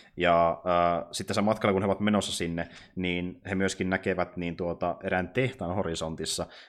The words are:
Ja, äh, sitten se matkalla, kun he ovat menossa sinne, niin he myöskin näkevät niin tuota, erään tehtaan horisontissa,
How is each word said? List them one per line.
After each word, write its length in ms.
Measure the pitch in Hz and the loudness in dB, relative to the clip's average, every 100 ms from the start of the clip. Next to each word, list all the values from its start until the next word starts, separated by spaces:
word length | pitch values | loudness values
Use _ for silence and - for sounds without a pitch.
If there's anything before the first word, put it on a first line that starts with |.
| - - | -18 0
Ja, 340 | 87 85 85 | 4 6 6
äh, 580 | - 90 87 87 85 - | 2 0 2 4 2 -4
sitten 220 | - 101 | -8 -4
se 60 | 104 | 0
matkalla, 320 | 104 110 107 | 0 2 2
kun 100 | 95 | 2
he 40 | 98 | 2
ovat 140 | 95 | 0
menossa 320 | 104 104 - | 2 2 0
sinne, 360 | - 85 85 82 - - - | -4 -4 -4 -6 -12 -14 -4
niin 440 | 92 87 90 90 92 | -2 -2 -4 -8 -6
he 40 | |
myöskin 360 | 98 95 - 92 | -2 0 0 -2
näkevät 460 | 95 101 90 87 90 | 0 0 -2 -2 -4
niin 200 | 85 82 | -6 -4
tuota, 400 | 87 82 87 - | -4 -2 -4 -4
erään 240 | 95 92 87 | -2 -2 -2
tehtaan 460 | - 127 - 85 | -2 -2 -4 -4
horisontissa, 720 | 95 85 82 80 78 80 - 82 - | -2 -2 -4 -6 -6 -6 -4 -6 -10